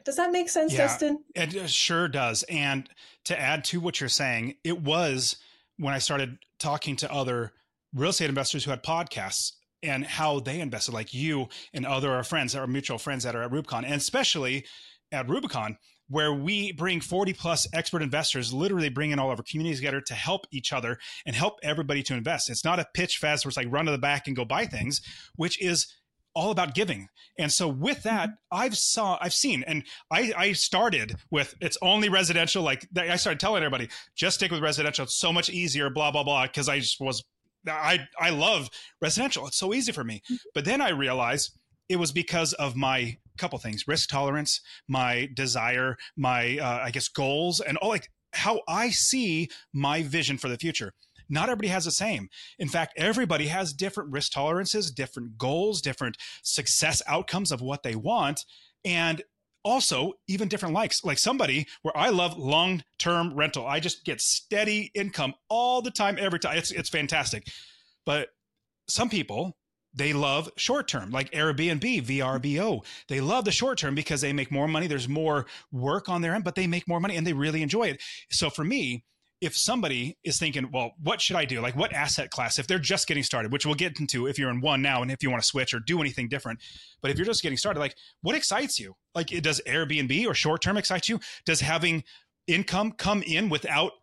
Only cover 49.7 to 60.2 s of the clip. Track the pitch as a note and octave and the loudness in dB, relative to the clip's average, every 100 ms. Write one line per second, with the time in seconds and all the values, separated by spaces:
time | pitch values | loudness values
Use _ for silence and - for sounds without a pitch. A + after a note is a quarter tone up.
49.7 | C#3 C#3 D#3 D3+ D#3+ C3 C3+ C#3 A#2+ E3 | -2 0 0 0 0 0 0 -2 -4 -2
50.7 | - G2+ - _ _ - D3 G#3 A#3+ G#3 | -4 -6 -12 _ _ -4 0 0 0 0
51.7 | F#3 E3+ - G#3 D#3 F#2+ - - - D3 | 0 0 0 0 -2 -6 -14 -16 -6 -2
52.7 | E3+ D#3 E3 E3+ A3 A3 D#3+ D3+ F3+ F#3 | 0 -2 0 2 2 2 2 0 -2 -2
53.7 | C#3 F#3+ G3 D3+ C#3 - - C#3+ E3+ F#3+ | -2 -4 -4 -6 -2 -2 0 2 2 0
54.7 | G#3+ F3+ B2+ C3 - A#2+ A2 B2+ D#3 G3+ | 0 -2 -2 -6 -6 -10 -4 0 2 2
55.7 | G3 C#3+ B2+ B2+ A2 - - - - B2+ | 0 -2 -2 -4 -6 -12 -10 -4 -2 2
56.7 | - D#3 D3+ - D3+ - F#3 F#3+ C3+ B2+ | 2 4 2 0 -2 0 -2 0 -2 -2
57.7 | C#3 C3 A2 B2+ A#3 D3 - - - - | -4 -4 -4 0 2 2 0 -8 -16 -20
58.7 | _ F#3+ F3 E3 D#3+ - _ _ _ G#3 | _ -2 2 2 0 -6 _ _ _ 2
59.7 | B3+ - C3+ E3 - | 2 4 2 0 -2